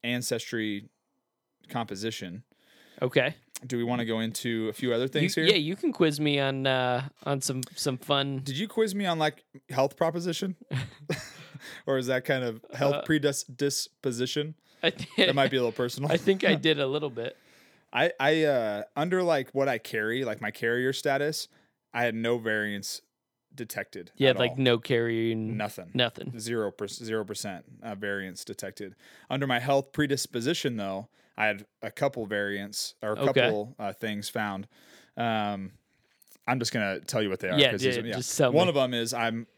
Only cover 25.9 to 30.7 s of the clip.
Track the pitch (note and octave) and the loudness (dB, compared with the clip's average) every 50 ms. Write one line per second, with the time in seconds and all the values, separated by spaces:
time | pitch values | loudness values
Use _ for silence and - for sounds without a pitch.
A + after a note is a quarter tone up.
25.9 | G2 B2+ B2 A#2 - - - - A#2+ A#2 G#2+ A#2 A#2 A2+ G#2+ G2+ - - G#2 G2 | 0 0 0 0 0 -6 -10 -10 -10 -8 -6 -4 -2 0 0 -2 -2 -6 -8 -8
26.9 | - - A#2+ A2 A2 A2 G#2 F#2+ G#2 - - G#2 F#2 D#2+ - - A#2+ - - A2+ | -8 -10 -6 -2 -2 -2 -2 -4 -6 -8 -6 -8 -8 -10 -14 -20 -20 -14 -12 -10
27.9 | G#2 G2 G#2 G2+ G2+ G2 F#2+ F#2+ F2+ - - - G2+ - - G2 - - G#2 F#2+ | -8 -6 -4 -4 -2 -2 -4 -8 -10 -12 -10 -12 -10 -8 -10 -10 -10 -10 -12 -12
28.9 | G2+ _ - - - - - _ C3 C3+ C#3 C3+ B2 A#2+ A#2+ C#3 C#3 C#3 C#3 - | -14 _ -20 -20 -20 -20 -8 _ -2 -2 0 0 0 0 2 2 2 2 2 -2
29.9 | - - D3+ C#3 C#3 C3+ - - - A#2+ A2+ C#3+ E3+ - - C#3+ | 0 0 2 2 2 0 -2 -4 -4 -2 -2 0 -2 0 -2 -2